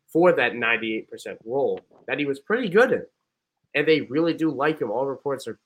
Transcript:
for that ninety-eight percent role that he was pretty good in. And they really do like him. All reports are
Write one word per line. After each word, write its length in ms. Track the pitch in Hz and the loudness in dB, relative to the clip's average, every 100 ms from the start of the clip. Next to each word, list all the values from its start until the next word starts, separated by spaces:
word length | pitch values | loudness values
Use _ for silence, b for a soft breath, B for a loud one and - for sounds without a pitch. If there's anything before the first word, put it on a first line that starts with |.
| _ | _
for 200 | 156 180 | 2 4
that 220 | 139 123 | 4 2
ninety-eight 560 | 120 117 113 110 110 - | 0 0 0 0 -4 -6
percent 280 | 110 107 95 | -14 -14 -14
role 360 | 110 131 123 92 - - - | -6 -2 0 -2 -8 -18 -8
that 120 | 135 | -4
he 60 | |
was 160 | 143 139 | -2 -4
pretty 280 | - 226 233 | -2 -2 2
good 240 | 185 254 | 4 4
in. 120 | 113 - _ _ _ _ _ _ | 2 -4 _ _ _ _ _ _
And 120 | 139 151 | -2 2
they 140 | 156 | 2
really 340 | - 135 170 | 2 0 0
do 160 | 160 160 | 0 -2
like 300 | 127 143 151 | 0 -2 -2
him. 100 | 127 | -2
All 160 | 110 139 | -2 -4
reports 400 | 131 143 131 117 | -4 -6 -6 -8
are 120 | 107 | -14